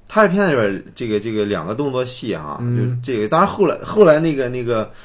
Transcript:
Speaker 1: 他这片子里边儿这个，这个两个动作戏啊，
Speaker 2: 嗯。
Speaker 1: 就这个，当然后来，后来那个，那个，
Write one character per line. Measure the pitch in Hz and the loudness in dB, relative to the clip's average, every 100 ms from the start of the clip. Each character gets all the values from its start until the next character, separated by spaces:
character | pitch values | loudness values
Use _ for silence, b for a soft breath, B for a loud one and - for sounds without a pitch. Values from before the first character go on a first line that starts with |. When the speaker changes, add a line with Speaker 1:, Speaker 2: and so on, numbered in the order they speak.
| - | -4
Speaker 1:
他 | 220 202 | 2 4
这 | |
片 | 196 | 4
子 | 190 | 2
里 | 131 | 2
边 | 104 | 2
儿 | 95 - | -2 -8
这 | - 117 | -10 -4
个， | 104 | -2
这 | 113 | -2
个 | 107 | -2
两 | 101 92 82 | -2 -2 -4
个 | |
动 | 113 143 | -4 -2
作 | 127 | -2
戏 | 123 - 120 | -4 -6 -6
啊， | 82 76 73 | -6 -8 -6
Speaker 2:
嗯。 | 120 123 123 123 | -2 0 -2 -2
Speaker 1:
就 | - | -4
这 | 113 | -4
个， | 107 | 0
当 | 160 | 2
然 | 196 | 0
后 | - 170 | 2 0
来， | - | 0
后 | - 214 | -2 6
来 | 180 151 | 6 6
那 | 165 | 2
个， | 139 123 | 0 -2
那 | 127 | -4
个， | 117 110 104 B | -2 -2 -4 B